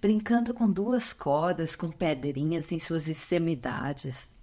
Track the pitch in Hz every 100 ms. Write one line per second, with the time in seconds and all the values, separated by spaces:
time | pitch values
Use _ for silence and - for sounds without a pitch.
0 | 202 214 214 233 233 240 226 180 208 254
1 | 233 - - 143 170 180 165 - 165 160
2 | 170 151 139 135 151 165 156 165 - 165
3 | 151 156 - 175 165 151 123 120 139 143
4 | 135 127 - -